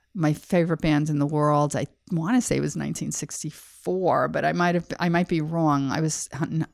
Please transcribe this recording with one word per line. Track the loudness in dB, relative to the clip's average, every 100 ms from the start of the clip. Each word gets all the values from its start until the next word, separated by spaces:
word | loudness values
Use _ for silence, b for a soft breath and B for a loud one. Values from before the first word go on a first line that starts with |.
| _
my | -2 0
favorite | 0 0 0 2 0
band | 2 2 2
in | 0
the | 0
world, | 2 4 4 2 0
I | -4 _ -6
wanna | -4 2 0
say | 2 0
it |
was | -2 -4
nineteen | -6 -6 -6
sixty-four, | -6 -8 -8 -10 -12 -20 -10 -4 0 2 2 0
but | 0 0
I |
might | 2 2 0
have, | -2 -4
I | 0
might | 2 2
be | 0
wrong. | 0 0 2 2 0
I | 0
was | -2 -2 -8
hun-, | -6 -4 -2 -4